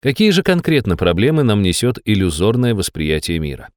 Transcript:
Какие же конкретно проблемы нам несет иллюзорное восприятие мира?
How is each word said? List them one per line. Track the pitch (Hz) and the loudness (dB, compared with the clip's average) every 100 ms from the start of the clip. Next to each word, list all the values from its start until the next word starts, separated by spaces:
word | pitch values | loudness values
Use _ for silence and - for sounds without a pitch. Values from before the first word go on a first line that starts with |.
Какие | 156 135 214 | -4 2 2
же | 185 | 2
конкретно | 190 175 170 151 104 85 | 2 0 2 0 0 0
проблемы | 87 85 120 156 | 0 2 2 2
нам | 131 104 | 2 2
несет | 95 87 120 123 | 0 0 -2 -2
иллюзорное | - 104 92 76 98 120 123 | -2 0 0 0 0 2 0
восприятие | 107 90 - 76 78 - 85 | -2 -4 -4 -2 -2 -2 -4
мира? | 76 64 - | -4 -8 -16